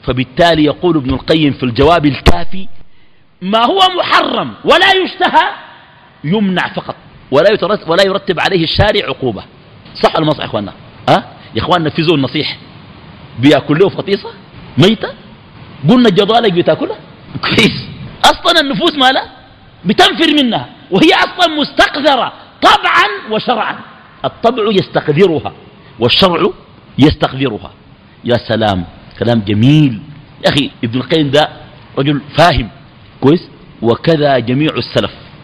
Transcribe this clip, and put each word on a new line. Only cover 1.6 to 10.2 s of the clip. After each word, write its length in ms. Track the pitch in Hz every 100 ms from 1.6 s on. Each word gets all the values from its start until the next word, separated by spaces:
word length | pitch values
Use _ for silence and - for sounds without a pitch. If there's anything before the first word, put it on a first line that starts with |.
الجواب 440 | 127 117 143 170 147
الكافي: 640 | 127 - 175 - 190 - - - - - - _ _
"ما 220 | 185 220
هو 160 | 247 381 370 359
محرم 560 | - 370 302 240 143 101
ولا 280 | - 302 381 381
يشتهى 440 | 330 - 349 277 370 - - - - - _ _
يمنع 440 | 143 208 196 180 131
فقط، 280 | - - - - - -
ولا 220 | 139 180
يترت-، 360 | 214 175 202 156
ولا 180 | 175 196
يرتب 340 | 190 - 160
عليه 240 | - 180
الشارع 440 | 160 - 202 208 131
عقوبة". 360 | 131 131 92 - - - - - -
صح 140 | -
ولا 100 | -